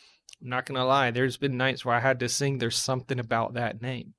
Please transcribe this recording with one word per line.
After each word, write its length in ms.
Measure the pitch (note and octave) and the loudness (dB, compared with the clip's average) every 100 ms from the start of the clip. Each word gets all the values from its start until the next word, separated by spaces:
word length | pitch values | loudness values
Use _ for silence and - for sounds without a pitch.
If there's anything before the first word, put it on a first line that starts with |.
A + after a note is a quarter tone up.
| - _ _ - | -20 _ _ -16
I'm 60 | B2 | -6
not 160 | B2+ | -4
gonna 220 | B2+ C3+ B2+ | -2 0 4
lie, 240 | C#3 B2+ | 4 4
there's 260 | A#2 C3 - | 2 0 0
been 220 | C#3 B2 | -2 0
nights 260 | C3 B2+ | 0 0
where 100 | B2+ | 0
I 60 | A#2+ | 2
had 180 | C3 B2+ | 4 2
to 80 | B2 | 0
sing 260 | - C#3 C3+ | 0 0 0
"There's 220 | A#2 - | 0 0
Something 400 | - C3 - B2 | 0 -2 -2 -4
About 340 | A#2 A#2 A2+ | 0 0 0
That 300 | A#2 A#2 G#2+ | -2 -4 -4
Name." 320 | B2 B2 - | -8 -8 -12